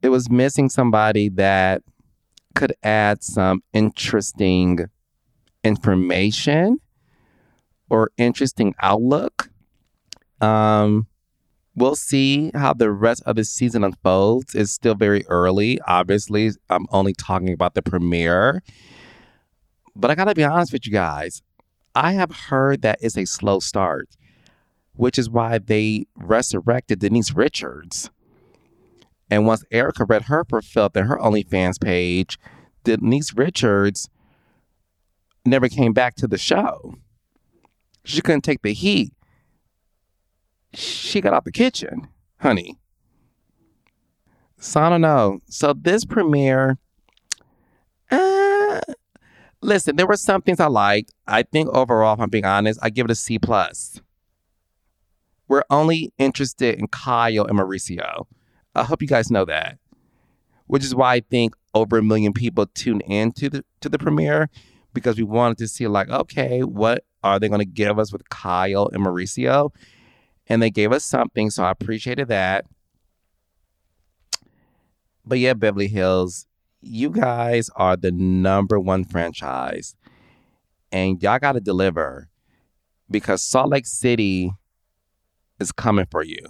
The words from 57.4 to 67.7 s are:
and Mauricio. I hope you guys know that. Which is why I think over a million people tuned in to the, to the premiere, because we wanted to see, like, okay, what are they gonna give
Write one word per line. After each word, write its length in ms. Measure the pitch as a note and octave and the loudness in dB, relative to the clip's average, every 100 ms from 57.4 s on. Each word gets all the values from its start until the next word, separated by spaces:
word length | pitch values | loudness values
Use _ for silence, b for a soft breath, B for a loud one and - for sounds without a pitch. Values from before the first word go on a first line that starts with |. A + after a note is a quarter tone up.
| G#2 | 0
and 140 | G#2 | 0
Mauricio. 640 | F#2+ F#2+ - F2 - D#2+ - _ _ _ _ | 0 -4 -8 -8 -8 -10 -14 _ _ _ _
I 100 | - | -4
hope 180 | A#2 D#3+ | -2 -2
you 60 | C#3 | 0
guys 220 | B2+ A2+ | 0 2
know 160 | A2 F2+ | 0 0
that. 320 | D#2 E2 - _ _ _ _ _ _ _ _ _ | -4 -6 -12 _ _ _ _ _ _ _ _ _
Which 180 | C#3 C3+ | -2 -2
is 100 | B2+ | 2
why 200 | B2+ B2 | 2 2
I 40 | |
think 340 | - B2 A2+ - _ | 0 0 0 -2 _
over 240 | A2 G#2+ A2+ | 0 2 2
a 60 | |
million 300 | G#2+ G#2+ G#2 | 2 2 2
people 320 | G2 A#2+ G#2+ G2+ | 0 -2 -2 -4
tuned 360 | - - G#2 - | -4 -4 -4 -2
in 280 | G2+ A2+ | -2 -2
to 160 | - C#3 | -4 -6
the, 160 | C#3 - _ | -6 -12 _
to 80 | D3+ | -6
the 100 | C#3+ | -4
premiere, 500 | C3+ D3+ D3+ D3+ D#3 b b b b | -2 0 0 0 -2 b b b b
because 240 | B2 B2 A2 | -6 -4 -2
we 60 | |
wanted 340 | G#2+ A2 A#2+ A2+ | -2 2 0 0
to 100 | A2 | -8
see, 200 | - A#2 | -6 -2
like, 220 | G2+ F#2 | 0 0
okay, 540 | C3+ D#3 - B2+ B2 | -4 -4 -4 -2 -2
what 420 | B2+ G2+ A2 A#2+ _ _ | -4 0 0 0 _ _
are 160 | G2 G2 | 0 2
they 80 | G#2 | 2
gonna 160 | G#2 | 0
give 340 | G2+ | -2